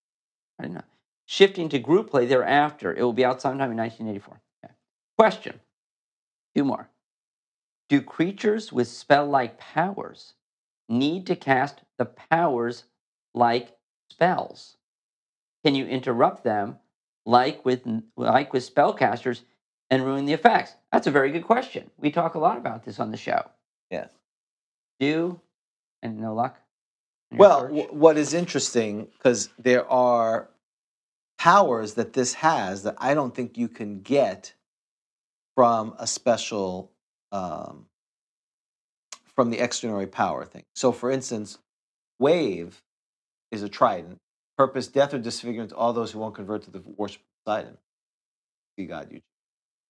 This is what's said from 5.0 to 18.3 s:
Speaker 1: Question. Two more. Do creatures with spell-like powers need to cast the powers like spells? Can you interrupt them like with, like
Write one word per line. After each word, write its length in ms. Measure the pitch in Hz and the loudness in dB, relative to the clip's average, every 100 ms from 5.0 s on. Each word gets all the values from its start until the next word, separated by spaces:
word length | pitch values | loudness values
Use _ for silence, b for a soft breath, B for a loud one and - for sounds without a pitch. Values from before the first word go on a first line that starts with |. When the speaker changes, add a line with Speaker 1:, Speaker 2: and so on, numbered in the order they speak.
| _ - | _ -4
Speaker 1:
Question. 440 | 220 - - - _ _ _ _ _ _ _ _ _ | -4 -4 -12 -18 _ _ _ _ _ _ _ _ _
Two 100 | - | -2
more. 260 | 139 - - _ _ _ _ _ _ _ _ _ - | -2 -4 -10 _ _ _ _ _ _ _ _ _ 0
Do 140 | 143 | 0
creatures 720 | - - 170 196 214 214 220 | 0 -4 -4 -2 0 0 -2
with 160 | 120 120 | -4 -4
spell-like 720 | - - 143 143 139 117 - | -6 2 2 4 0 -2 -8
powers 760 | - 151 180 196 - - - _ _ _ _ _ - | -6 -2 -2 -4 -12 -16 -20 _ _ _ _ _ -4
need 380 | 117 143 180 185 | 0 0 -2 -4
to 80 | 175 | -4
cast 440 | 139 131 143 - _ - | 0 0 0 -6 _ -8
the 60 | |
powers 800 | 120 - - 165 170 120 117 117 - _ _ _ _ | -8 -8 -2 0 2 0 -2 -6 -14 _ _ _ _
like 380 | 120 120 120 120 _ _ _ _ | 2 2 2 -4 _ _ _ _
spells? 680 | - 175 156 - - - _ _ _ _ _ _ _ _ _ | 0 0 0 -4 -12 -20 _ _ _ _ _ _ _ _ _
Can 100 | 151 | 0
you 120 | 139 127 | 0 -2
interrupt 580 | 131 127 120 165 - | -4 -2 2 2 0
them 340 | 120 107 101 - _ _ _ _ | -2 -2 -4 -10 _ _ _ _
like 400 | 113 123 131 156 | 2 2 2 -2
with, 180 | 131 127 120 113 - - | -2 -2 -4 -6 -8 -4
like 360 | 117 | 2